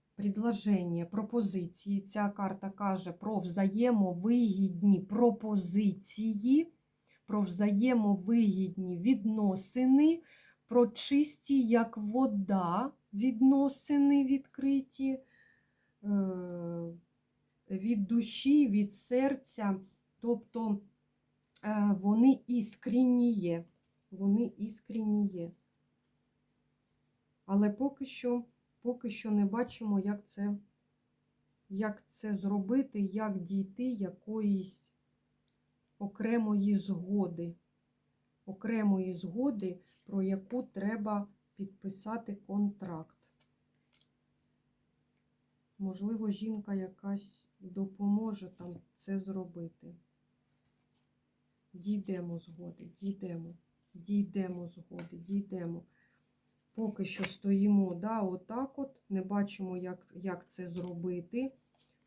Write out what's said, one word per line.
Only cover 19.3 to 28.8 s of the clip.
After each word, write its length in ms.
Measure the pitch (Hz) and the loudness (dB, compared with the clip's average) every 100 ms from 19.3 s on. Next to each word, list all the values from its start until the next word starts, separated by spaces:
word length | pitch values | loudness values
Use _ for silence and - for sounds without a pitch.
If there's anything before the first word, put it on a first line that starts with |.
| 269 - - 202 190 - _ _ _ | 0 -8 -4 -2 -2 -6 _ _ _
Тобто, 600 | 233 233 - 233 220 202 - _ _ _ _ _ _ - | -4 -4 -4 -4 -2 -2 -6 _ _ _ _ _ _ -10
е, 320 | 208 214 208 196 | -4 2 2 2
вони 400 | 196 220 254 269 - | 4 6 8 6 2
іскренні 840 | 247 214 - - 247 254 247 240 | -2 -2 -6 0 4 4 4 4
є, 320 | 214 175 170 170 _ _ _ _ | 2 0 -2 -6 _ _ _ _
вони 420 | 190 196 208 240 - | -4 2 2 2 -4
іскренні 680 | 214 - - 220 214 208 196 | -10 -10 -8 -4 0 0 0
є. 240 | 180 170 - _ _ _ _ _ _ _ _ _ _ _ _ _ _ _ _ _ _ - | -2 -10 -12 _ _ _ _ _ _ _ _ _ _ _ _ _ _ _ _ _ _ -2
Але 240 | 196 208 | 2 2
поки 360 | 208 269 - 262 | 0 -4 -6 -12
що, 380 | - 247 247 233 _ _ _ | -6 -4 -4 -6 _ _ _